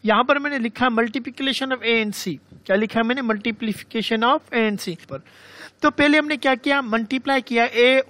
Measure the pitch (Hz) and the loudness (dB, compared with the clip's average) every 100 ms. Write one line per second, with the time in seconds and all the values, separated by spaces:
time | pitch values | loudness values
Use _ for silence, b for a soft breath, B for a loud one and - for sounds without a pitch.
0 | 220 214 254 277 285 277 226 - 247 220 | 4 2 4 0 0 -4 -6 0 0 2
1 | 233 262 240 247 269 262 262 254 220 226 | -2 -4 -10 -6 -4 -4 -4 -4 0 0
2 | 214 196 - 147 _ - - 196 214 226 | 0 -4 -8 -8 _ -20 -2 0 2 0
3 | 226 254 240 214 233 220 226 202 - 226 | 0 -2 -2 -2 -2 -4 -6 -6 -6 -6
4 | 202 226 233 302 - 233 220 208 - 165 | -2 0 2 0 -2 -2 -2 -2 -8 -12
5 | - 135 - B B B B B - - | -12 -16 -16 B B B B B 0 2
6 | 294 302 302 294 269 262 285 277 247 220 | 4 4 0 -2 0 0 0 -2 0 -2
7 | 220 262 247 269 254 233 240 220 247 262 | -2 -4 0 -2 0 0 2 4 4 4